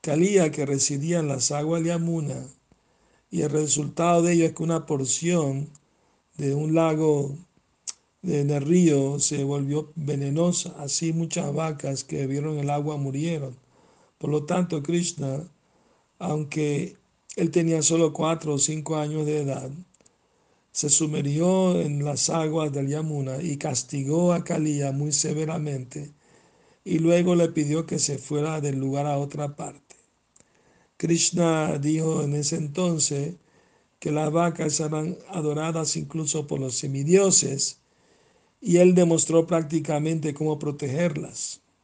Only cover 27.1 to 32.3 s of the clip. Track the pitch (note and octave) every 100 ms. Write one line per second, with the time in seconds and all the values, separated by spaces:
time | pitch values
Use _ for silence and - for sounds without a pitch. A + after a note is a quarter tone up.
27.1 | F3 F3+ F3 E3 E3+ D3 D#3 D#3+ F3 -
28.1 | C3 - D3 D3+ D#3 C#3+ C3+ C3+ C3+ D3
29.1 | C#3+ C#3+ D3 D3 C#3+ C#3+ - _ - _
30.1 | _ _ _ _ _ _ _ _ _ E3
31.1 | E3 - F3 E3 D#3+ D#3 D3+ C#3+ D#3+ D#3+
32.1 | D#3 C#3+